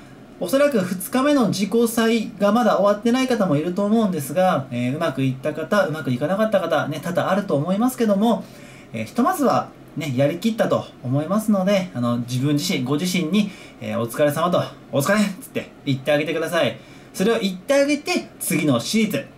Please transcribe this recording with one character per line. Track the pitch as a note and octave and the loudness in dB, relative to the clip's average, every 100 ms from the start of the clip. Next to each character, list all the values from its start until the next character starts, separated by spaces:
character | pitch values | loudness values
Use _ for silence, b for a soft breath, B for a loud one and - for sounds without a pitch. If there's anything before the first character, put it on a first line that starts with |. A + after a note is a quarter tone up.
| B B - - | B B -18 -10
お | F3+ | 0
そ | C4+ | 2
ら | C#4+ | 4
く | A3+ | 2
二 | F3+ F#3 - | -2 -6 -4
日 | B3+ | 0
目 | C#4+ | 2
の | C#4+ G3 | 4 2
自 | C#3 G#3 | 0 0
己 | |
採 | A#3 A#3 A#3 A3+ A3+ - - | 2 2 2 2 0 -2 0
が | G3+ | 2
ま | A3+ | 4
だ | G#3+ E3 | 4 4
終 | |
わ | G3+ G#3 | 2 2
っ | |
て | A#3 | 0
な | B3+ | 0
い | B3+ | 0
方 | A3+ F#3 | 0 2
も | C#3+ | 0
い | |
る | E3+ | 0
と | F3+ | -2
思 | G3+ A3+ | 0 2
う | G3+ | 0
ん | |
で | D#3+ | -2
す | C#3 | -4
が、 | E3 F#3 D3+ C3 | 0 2 2 -2
え | A#2+ B2 | -4 -2
ー、 | |
う | D3 | -2
ま | E3 | -4
く | - | -2
い | C3+ | -2
っ | |
た | C3 D3+ | -2 -6
方、 | D3+ D#3 G#3 D#3+ | -6 0 0 0
う | |
ま | D#3 | -2
く | C#3+ | -4
い | B2 | -2
か | D3+ | 0
な | G3 | 0
か | |
っ | G#3+ | 2
た | G3 | 0
方、 | E3+ D3+ C3+ | 0 -2 -2
ね、 | D3+ | -6
多 | E3+ | -4
々 | F3 D3+ | -2 0
あ | |
る | G3 | -2
と | F#3 C#3+ | 0 -2
思 | E3 | 0
い | G3 | 0
ま | B3 | 0
す | B3 | 2
け | |
ど | A3 | 2
も、 | G3 A#3 F#3+ B B B B B | 2 2 0 B B B B B
え | A2 | -10
ー、 | |
ひ | A2 | -6
と | - | 0
ま | D4+ | 0
ず | F#4 | 2
は | A#3+ C3 - - - C#3+ | 2 0 -2 -12 -14 -8
ね、 | D3+ | -4
や | B2 C#3+ | 0 0
り | F3 | 2
き | A3+ | -2
っ | |
た | A3 F#3 | 0 0
と | A#2 - - | 0 -4 -10
思 | B2 C#3 | -2 -2
い | D#3 | 0
ま | G#3+ | -2
す | A3 | 2
の | G3 | 2
で、 | F#3 G3+ - | 2 0 0
あ | B2+ | -2
の、 | A#2+ A#2+ | -2 -2
自 | A#2 B2 | -2 -2
分 | C#3+ | 0
自 | C#3+ - | 0 0
身、 | D3 | -4
ご | B2 | -2
自 | D3 F3+ E3+ | -2 0 -2
身 | |
に、 | D#3 G#3 G#3 B B B | 0 0 0 B B B
え | A2 G#2+ | -6 -4
ー、 | |
「お | A#2 | -4
疲 | - | 0
れ | D3 | 2
様」 | D3+ F3 | 2 2
と、 | F3+ - - - | 0 -2 -8 -4
「お | C#3 | -2
疲 | C#3+ | 2
れ」 | G#3 | 2
っ | F#3+ - | 2 -2
つ | - | -8
っ | |
て | A2 - - | -8 -8 -8
言 | C#3 C3 | -4 -2
っ | |
て | D#3 | 0
あ | D3 | 0
げ | |
て | D#3 | 0
く | D#3+ | -2
だ | D#3+ | -2
さ | E3+ | 0
い。 | B2+ - B B B | 0 -2 B B B
そ | - | -2
れ | G3+ | 0
を | A3+ | 2
言 | G3 | -2
っ | F3+ | -4
て | - | 0
あ | C#4 | 2
げ | C#4 D4 | 2 0
て、 | F4+ E4+ - - | 0 -4 -4 -8
次 | - D3+ | -4 0
の | D3+ A#2+ | 2 0
私 | - G#3+ | 0 0
立、 | G#3+ C3+ - | 0 -2 -8